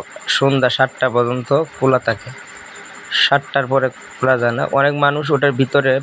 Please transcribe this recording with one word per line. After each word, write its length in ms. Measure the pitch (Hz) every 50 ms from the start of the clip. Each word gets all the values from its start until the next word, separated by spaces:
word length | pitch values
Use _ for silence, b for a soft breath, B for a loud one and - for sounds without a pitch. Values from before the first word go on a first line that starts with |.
| - - - - -
সন্ধ্যা 420 | - - - 139 139 139 135 127 123
সাতটা 400 | - - 131 127 - - 131 127
পর্যন্ত 540 | 113 120 120 120 123 127 120 - 139 147 160 - - -
খোলা 200 | 131 131 131 127
থাকে, 300 | - - 110 104 - 123 131 - - - - - - - - - - - - - - -
সাতটার 560 | - - - - 139 143 143 - - 147 131
পরে 220 | 123 131 135 127 127
খোলা 480 | - - - - - - - 131 131
যায় 140 | 120 120 120
না।" 160 | 117 123 147 -
অনেক 220 | - 139 139 147 147
মানুষ 380 | 147 147 143 143 147 147 143
ওটার 200 | 151 131 143 143
ভিতরে 480 | 127 120 135 120 - 143 131 135 127 135